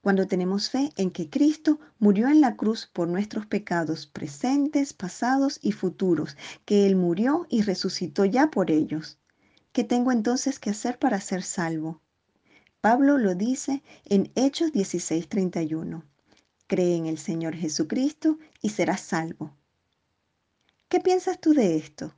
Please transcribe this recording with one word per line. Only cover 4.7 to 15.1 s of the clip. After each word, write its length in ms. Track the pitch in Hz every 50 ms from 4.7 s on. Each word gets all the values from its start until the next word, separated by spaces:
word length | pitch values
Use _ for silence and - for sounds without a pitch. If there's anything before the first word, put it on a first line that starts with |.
| 311 294 277 277 -
pasados 640 | _ - 175 - - - 240 269 277 277 269 277 - -
y 80 | 214
futuros, 680 | 202 - - 185 - - 196 185 170 151 - - - - - - - - _
que 200 | - 208 202 202
Él 100 | 196 190
murió 520 | 185 180 175 170 175 220 262 294 349 349 -
y 140 | - 233 208
resucitó 640 | 208 180 180 - 190 - - 180 160 - - 196
ya 260 | 196 - 247 285 302
por 180 | - - 185 160
ellos. 480 | 160 156 156 - 151 156 160 - - _ _ _ _ _ _ _ _ _ _ _
¿Qué 120 | _ - 233
tengo 280 | 214 240 247 247 262
entonces 480 | 254 233 214 240 240 262 - 269 262 -
que 100 | - 214
hacer 300 | 202 - - 240 254 -
para 200 | - 262 220 196
ser 220 | - - 202 180
salvo? 580 | 185 - - - 170 165 165 160 156 160 165 - _ _ _ _ _ _ _ _ _ _ _ _ _ _ _ _
Pablo 360 | - 208 233 254 277 277 285 277
lo 160 | 233 196 180
dice 480 | 175 202 240 254 269 - - 269 269 _ _ - - _
en 260 | - 202 196 185 - _
Hechos 380 | - 254 277 277 - 339 320 311
dieciséis 560 | 202 190 - - 175 - -